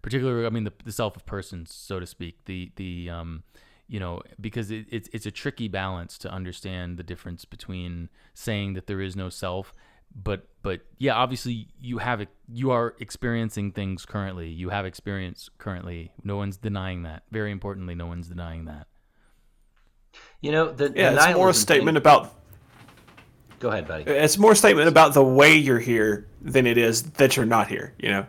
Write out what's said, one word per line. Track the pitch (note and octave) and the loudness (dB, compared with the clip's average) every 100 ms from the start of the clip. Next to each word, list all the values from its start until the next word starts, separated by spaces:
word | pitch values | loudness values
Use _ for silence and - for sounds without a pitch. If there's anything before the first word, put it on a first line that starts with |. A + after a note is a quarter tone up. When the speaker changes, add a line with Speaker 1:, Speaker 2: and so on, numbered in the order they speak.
Speaker 1:
particularly, | B2 B2+ B2+ A#2+ A#2 | -6 -4 -2 -2 -2
I | |
mean, | A2+ | -4
the, | G#2 _ A2+ | -6 _ -12
the | |
self | G#2+ G#2+ F#2+ | -6 -6 -6
of | - | -12
persons, | G2 F#2 F2 E2 | -12 -12 -16 -16
so | - - F#2+ | -20 -12 -10
to | F2 | -10
speak, | - E2+ _ - | -14 -16 _ -14
the, | F#2 F2+ - | -12 -12 -12
the, | F#2 F2 F2 | -12 -10 -10
um, | E2+ E2 E2 _ _ _ _ _ | -12 -12 -14 _ _ _ _ _
you | G#2 | -10
know, | F2+ F2 - - | -10 -12 -16 -14
because | G#2 A#2+ G#2 | -12 -10 -10
it, | A2 G#2+ | -12 -10
it's, | A#2 - | -12 -10
it's | A2+ G#2+ | -12 -12
a | |
tricky | - C#3+ - A2 | -10 -12 -8 -10
balance | F#2+ F#2+ F2+ F2 - | -8 -8 -10 -12 -16
to | - | -14
understand | F#2+ F2+ F2 F#2+ F#2 F2 F2 | -12 -12 -12 -12 -12 -12 -12
the | |
difference | E2+ F2 - F2 - | -14 -14 -14 -18 -18
between | - - F2+ F2 E2+ E2+ _ _ | -20 -14 -12 -10 -12 -14 _ _
saying | - - G#2 G2 | -12 -8 -6 -6
that | F#2+ - | -8 -8
there | G2 | -8
is | F#2+ F#2+ | -8 -8
no | F#2 | -10
self, | - F#2 F#2 F#2+ - _ _ _ - | -8 -8 -8 -10 -20 _ _ _ -10
but, | G#2 F#2+ _ _ | -6 -6 _ _
but | G2 F2+ - _ | -8 -8 -12 _
yeah, | C3+ A#2 | -2 0
obviously | B2+ B2+ B2 A#2 - - | -2 -4 -8 -8 -12 -18
you | B2 A#2 | -10 -8
have | A#2 A#2 | -6 -6
it, | G#2 _ - | -8 _ -18
you | A#2 C3 | -6 -2
are | A#2+ A#2 - | 0 -2 -8
experiencing | A2 - B2 A#2 A2+ G#2+ G2+ | -18 -8 -4 -4 -4 -6 -8
things | F#2 F#2+ F#2 - | -6 -8 -8 -10
currently. | G#2 G2 F2+ E2 | -8 -8 -10 -12
You | E2 F2+ | -10 -8
have | G2+ F#2+ | -6 -8
experience | - - G2 F#2 - - _ | -12 -10 -8 -10 -14 -20 _
currently. | G#2+ F2+ F2 E2+ E2 - | -12 -12 -12 -14 -14 -14
No | G#2 G2+ | -8 -6
one's | G2+ F#2 | -8 -8
denying | A2 G2+ F#2 F2+ | -8 -6 -6 -10
that. | E2+ D#2+ _ | -12 -16 _
Very | A2 G#2 | -8 -8
importantly, | G2+ G2+ F#2+ F2+ E2+ | -8 -10 -10 -10 -10
no | E2+ | -10
one's | E2+ E2+ | -10 -12
denying | F2 E2+ E2 D#2+ | -12 -12 -12 -14
that. | D2+ - _ _ _ _ _ _ _ _ _ _ _ _ - - _ | -16 -20 _ _ _ _ _ _ _ _ _ _ _ _ -20 -20 _
Speaker 2:
You | C#3+ | -2
know, | D#3 D#3+ | 0 0
the, | B2+ C#3+ | 0 -2
the | - | 2
Speaker 3:
Yeah, | F3+ | 4
it's | C#3 | 6
more | E3 | 6
a | |
Speaker 2:
nihilism | F3+ F#3 E3+ | 6 4 4
Speaker 3:
statement | - D3 D3 D#3 | 4 4 4 4
Speaker 2:
thing | |
Speaker 3:
about | D3 C#3+ - - _ - _ - - - - - _ _ _ - | 8 6 6 -20 _ -20 _ -20 -20 -20 -20 -20 _ _ _ -6
Speaker 2:
Go | A#2+ | -4
ahead, | G#2+ D#2+ | -4 -6
buddy. | D#2+ - | -8 -2
Speaker 3:
It's | C#3+ D3+ G3 | 2 2 6
more | G#3+ | 8
a | G#3 | 8
statement | G#3+ E3+ D#3+ | 8 6 6
about | D#3 D#3 | 8 8
the | C#3 | 8
way | C3 C3 D3 D#3 | 8 8 8 8
you're | C3+ A#2 | 6 2
here | A#2+ A#2 G#2+ G2+ - - | 2 2 2 0 -6 -14
than | - C3+ B2 | 0 4 4
it | A#2 | 4
is | A#2 A2+ | 4 0
that | D#3 - C3+ - | -4 4 4 4
you're | A2+ | 2
not | A2+ G2 | 2 2
here, | G#2 - - | -4 -10 -6
you | G2+ | -2
know? | G2 | -2